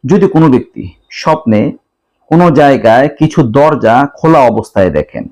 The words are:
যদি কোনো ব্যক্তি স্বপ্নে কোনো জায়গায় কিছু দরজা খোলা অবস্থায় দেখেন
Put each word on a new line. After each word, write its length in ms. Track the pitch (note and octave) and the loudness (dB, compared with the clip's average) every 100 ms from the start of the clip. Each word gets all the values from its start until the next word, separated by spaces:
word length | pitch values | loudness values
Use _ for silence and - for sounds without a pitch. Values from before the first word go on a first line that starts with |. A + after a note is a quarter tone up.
যদি 220 | C3 G3 G3 | 0 0 2
কোনো 140 | D#3+ D#3+ | 2 2
ব্যক্তি 340 | B2+ - - F2+ _ _ | 0 -2 -16 -16 _ _
স্বপ্নে 460 | - - D#3 - G#2+ D3 - _ _ _ _ _ | -10 -6 -4 -2 -2 -2 -8 _ _ _ _ _
কোনো 160 | E3 F3 C#3 | 0 2 2
জায়গায় 460 | C#3+ B2+ A2 A#2 D3 - | 2 2 2 2 0 -2
কিছু 220 | D3+ - A#2 | -2 0 0
দরজা 420 | B2+ D3+ C#3+ - A#2+ C#3+ | 0 0 0 0 0 -2
খোলা 260 | - D#3+ D#3+ B2 | -2 0 2 2
অবস্থায় 400 | G#2+ G#2+ G#2 F#2 | 0 -6 -2 -2
দেখেন 340 | D2+ - A#1+ - | -2 -6 -12 -16